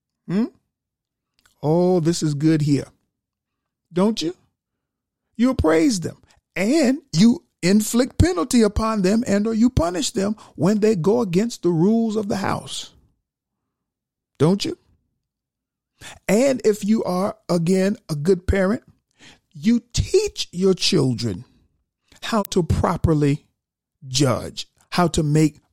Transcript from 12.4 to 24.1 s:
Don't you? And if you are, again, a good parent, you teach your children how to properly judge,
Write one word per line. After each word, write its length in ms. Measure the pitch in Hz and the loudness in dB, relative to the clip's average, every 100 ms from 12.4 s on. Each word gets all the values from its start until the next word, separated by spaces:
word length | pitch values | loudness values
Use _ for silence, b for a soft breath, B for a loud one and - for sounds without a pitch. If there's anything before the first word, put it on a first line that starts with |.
| - - - - - _ _ _ _ _ _ _ _ _ _ _ _ _ _ - | -4 -6 -8 -14 -14 _ _ _ _ _ _ _ _ _ _ _ _ _ _ -2
Don't 260 | 151 196 | 0 0
you? 140 | - - _ _ _ _ _ _ _ _ _ _ _ _ B B - | -4 -10 _ _ _ _ _ _ _ _ _ _ _ _ B B -2
And 340 | 208 269 262 | 2 2 2
if 220 | 214 208 196 | 0 0 0
you 180 | 226 - | 0 -2
are, 320 | 180 202 - - | -4 -4 -6 -4
again, 480 | 175 165 190 196 214 - | -2 0 0 0 -4 -8
a 60 | 151 | -4
good 300 | 160 180 - | 0 0 0
parent, 380 | 196 185 240 _ _ _ b b b _ | 0 0 -2 _ _ _ b b b _
you 300 | 147 180 240 - | -4 0 0 -2
teach 540 | - - 392 415 - - | -6 0 0 0 -6 -10
your 220 | 175 190 | -2 0
children 720 | 180 - 175 131 110 117 90 - _ _ _ _ _ _ b | 0 0 0 0 -2 -6 -8 -14 _ _ _ _ _ _ b
how 200 | - 220 | -4 -4
to 180 | 196 185 | -2 -2
properly 840 | 165 - 202 170 170 151 147 143 _ _ _ _ _ _ | 0 0 0 -2 -2 0 0 -2 _ _ _ _ _ _
judge, 600 | 135 | -8